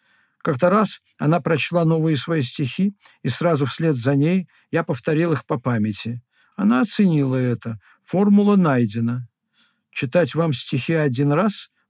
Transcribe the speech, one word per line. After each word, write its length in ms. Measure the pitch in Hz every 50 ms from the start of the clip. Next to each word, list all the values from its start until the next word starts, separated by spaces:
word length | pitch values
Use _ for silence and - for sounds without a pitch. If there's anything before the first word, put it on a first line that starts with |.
| _ _ _ _ _ _ _ _
Как-то 260 | - 170 147 123 180 175
раз 320 | 190 214 208 - - - _ _ _
она 240 | - - 147 165 170
прочла 460 | 131 151 165 143 - - 170 175 165
новые 320 | 160 165 160 156 165 156 131
свои 240 | - 165 165 160
стихи, 520 | 131 123 - - 147 123 - - 190 208 202 _ - - _ _
и 80 | - 135
сразу 340 | 123 - 156 175 160 131 147
вслед 320 | 123 - - 165 165 147
за 180 | 120 113 139 143
ней 320 | 139 143 160 180 190 170 - _ _ _ _
я 140 | - 165 165
повторил 480 | - 151 120 - 160 156 156 170 170
их 140 | 160 123 -
по 120 | - 156 123
памяти. 640 | - 127 120 113 107 110 101 - - 117 120 120 - _ _ _ _ _ _
Она 280 | - 202 208 240 254
оценила 540 | 254 202 - - 208 180 160 147 139 131 127
это. 440 | 131 127 123 120 - - 120 113 104 - _ _ _ _
Формула 520 | - - 180 202 208 202 202 202 208 208
найдена. 720 | 196 180 156 135 123 120 104 104 117 113 117 123 127 120 - _ _ _ _ _ _ _ _ _ _ _ _
Читать 420 | - - - 127 - 180 165 - -
вам 180 | 151 170 160
стихи 400 | 135 - - - - 127 - -
один 400 | 165 160 151 143 120 123 143 143
раз 380 | 143 160 202 214 196 - - - _ _ _